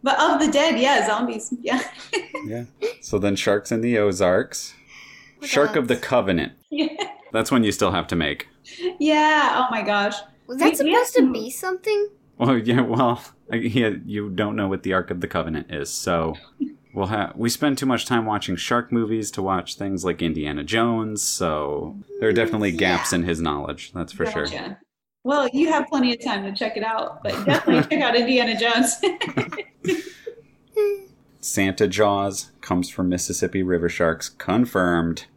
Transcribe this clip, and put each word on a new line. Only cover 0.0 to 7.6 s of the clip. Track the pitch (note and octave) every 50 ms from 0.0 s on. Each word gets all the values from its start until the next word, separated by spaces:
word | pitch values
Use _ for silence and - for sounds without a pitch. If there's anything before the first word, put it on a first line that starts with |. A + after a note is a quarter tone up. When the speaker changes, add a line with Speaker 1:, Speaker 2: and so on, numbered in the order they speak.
| -
Speaker 1:
But | B3+ C4 -
of | D#4 E4 D#4 C#4
the | D4+ D4+
dead, | - C#4 D4 E4 C#4 A#3
yeah, | B3 C4+ C#4+ A#3 G3
zombies. | - G#3+ G#3+ B3 A#3+ A3+ A3 - - - A#3+
Yeah. | - A3 A#3 C4 - - - - - - -
<laughs> | G4+ - - - - -
Speaker 2:
Yeah. | - A2 A#2 A#2+ - _ _ - A4+ A#4+ -
So | - - - G#2
then | F#2+ G2+ G2+
Sharks | G2 - - G2+ G#2 - -
in | B2+ A2+ A2
the | A#2+ A#2+ A2
Ozarks. | G#2 G#2 F#2+ F2+ G2 F2 F2+ G2 C3 - - - - - - - - _ - - - - - - - - _ _
Speaker 3:
What | - -
Speaker 2:
Shark | - C3 C#3+ D3 -
of | E3 C3+
the | A#2 B2+
Speaker 3:
else? | - -
Speaker 2:
Covenant. | - C3 B2 G#2+ F#2+ F#2 E2+ C#2+ - - _ _ _
Speaker 1:
Yeah. | - C#4+ D#4 D#4 - - G4 - - - - - -
Speaker 2:
That's | A3 - - C#3+
one | B3+